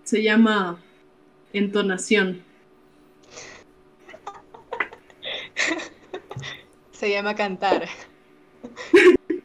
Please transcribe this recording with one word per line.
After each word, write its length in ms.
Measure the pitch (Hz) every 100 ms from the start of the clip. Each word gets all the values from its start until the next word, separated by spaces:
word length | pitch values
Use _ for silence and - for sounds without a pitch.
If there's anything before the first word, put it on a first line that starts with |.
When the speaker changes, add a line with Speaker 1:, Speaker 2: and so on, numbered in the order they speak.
Speaker 1:
Se 180 | - 214
llama 560 | 214 214 220 208 180 175 - _ _ _ _ _ _
entonación. 880 | 202 202 208 196 185 - 208 185 180 - _ _ _ _ _ _ _ - - - - - _ _ _ - - - 403 - 453 - - - - _ - - - -
Speaker 2:
<laughs> 1400 | - - 339 - - - - - - - - - _ _
Se 180 | - 208
llama 240 | 202 208
cantar. 520 | 208 202 185 196 - 170
Speaker 1:
<laughs> 100 | - - _ _ - _ _ 247 - - 381 370 - - 359